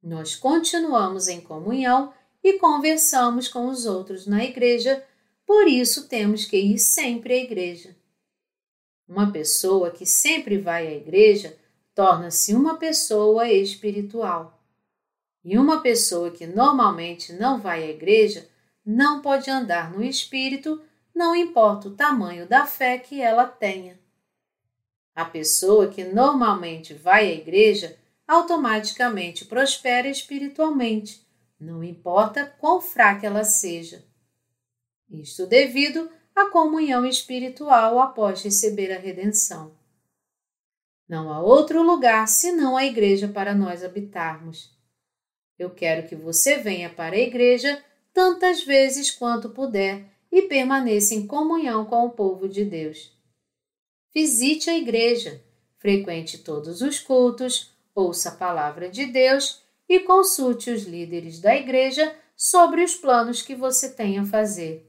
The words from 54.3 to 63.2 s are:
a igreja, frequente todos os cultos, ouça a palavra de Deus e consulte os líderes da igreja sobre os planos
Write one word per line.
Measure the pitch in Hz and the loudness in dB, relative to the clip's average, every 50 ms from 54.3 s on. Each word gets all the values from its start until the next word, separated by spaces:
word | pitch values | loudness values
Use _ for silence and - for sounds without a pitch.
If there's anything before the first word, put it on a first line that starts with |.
| - - 247 277 311 311 - 330 | 0 0 0 0 0 0 -2 -2
a | 339 | -2
igreja, | 330 - 233 226 226 233 233 240 233 - 175 143 - _ _ _ _ _ _ _ _ | -2 -2 -2 0 2 2 2 2 0 -4 -8 -14 -16 _ _ _ _ _ _ _ _
frequente | _ 202 196 196 196 190 170 165 160 160 - - | _ 0 0 0 0 -4 -8 -10 -10 -12 -14 -16
todos | - - 156 147 147 156 175 175 247 | -12 -10 -10 -10 -8 -10 -10 -6 -6
os | 285 285 - | -4 -4 -6
cultos, | - - 269 254 247 247 240 240 254 254 247 - - _ _ _ _ _ _ | -4 0 2 4 4 4 2 -2 -6 -4 -4 -6 -8 _ _ _ _ _ _
ouça | 208 190 175 170 - - 180 | -2 -2 -2 -2 -4 -6 -8
a | 170 | -8
palavra | - 185 180 175 160 147 147 147 165 170 180 | -6 -6 -4 -4 -4 -4 -6 -6 -8 -12 -12
de | 180 208 277 | -8 -8 -8
Deus | 262 240 262 254 262 269 277 277 - - - _ _ _ _ _ _ | -4 0 2 4 4 4 2 0 -4 -8 -12 _ _ _ _ _ _
e | 359 370 | 2 2
consulte | 381 - 370 381 381 381 - - 269 247 240 240 - - | 4 6 6 6 6 4 2 0 0 -2 -2 -2 -4 -6
os | 240 214 202 | -6 -6 -6
líderes | 185 170 170 170 165 170 170 165 165 160 - | -8 -10 -10 -10 -8 -10 -10 -10 -10 -16 -2
da | - 202 240 | 2 2 2
igreja | 285 262 247 254 262 262 262 262 294 311 311 - - _ _ _ | 2 0 -2 0 0 0 0 0 -2 -2 -2 -2 -12 _ _ _
sobre | _ - - - 359 349 330 285 320 349 | _ -4 2 6 6 6 6 6 2 0
os | 339 - | 0 -2
planos | - - 277 247 240 | -4 0 2 2 2